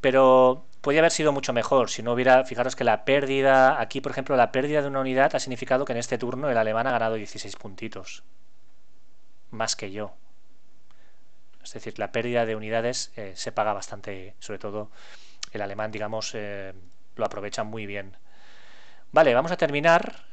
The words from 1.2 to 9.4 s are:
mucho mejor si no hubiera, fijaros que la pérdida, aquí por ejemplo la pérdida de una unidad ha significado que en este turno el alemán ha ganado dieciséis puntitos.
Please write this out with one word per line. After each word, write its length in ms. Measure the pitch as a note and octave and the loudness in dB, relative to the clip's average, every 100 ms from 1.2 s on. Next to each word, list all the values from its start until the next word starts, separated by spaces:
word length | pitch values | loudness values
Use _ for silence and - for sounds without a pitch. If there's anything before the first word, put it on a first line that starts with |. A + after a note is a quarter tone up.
| D3+ | 2
mucho 220 | C#3 C3+ | 2 0
mejor 380 | A#2+ A2 C3+ A2 | 0 4 2 2
si 120 | - | -2
no 120 | A2+ | -2
hubiera, 300 | A#2+ B2+ C3 | 2 6 6
fijaros 300 | C3 A#2 B2 | 6 -2 -2
que 100 | - | 0
la 200 | A#2+ G#2+ | 2 2
pérdida, 760 | - C#3 C3+ C3+ C3+ C3+ C3 C#3+ | 4 2 2 2 6 8 6 4
aquí 220 | A2+ C#3 | -2 -4
por 120 | C#3 | -4
ejemplo 220 | C3 C3 C3+ | -6 0 4
la 140 | A2+ | 4
pérdida 300 | C3 C#3 D3+ | 4 2 0
de 80 | C#3+ | 0
una 120 | C3+ | -2
unidad 360 | C3+ C3 C#3 C3+ | 0 4 4 4
ha 40 | |
significado 440 | C3+ B2 - C3 | -4 -6 0 0
que 80 | C#3 | 2
en 60 | A#2+ | -2
este 180 | A#2 A#2+ | -2 -2
turno 320 | A#2+ B2 D3 | -2 -2 0
el 80 | A#2 | 2
alemán 300 | A2 A2 B2+ | 2 2 2
ha 60 | |
ganado 240 | A#2+ A2+ A2+ | 2 0 -2
dieciséis 400 | G2+ G#2 G2+ - | -6 -8 -8 -8
puntitos. 640 | G#2+ F#2+ A2+ G#2 F#2 - - - - - - - - - - - - - | -10 -8 -8 -10 -10 -10 -10 -10 -10 -10 -10 -10 -10 -10 -10 -10 -10 -10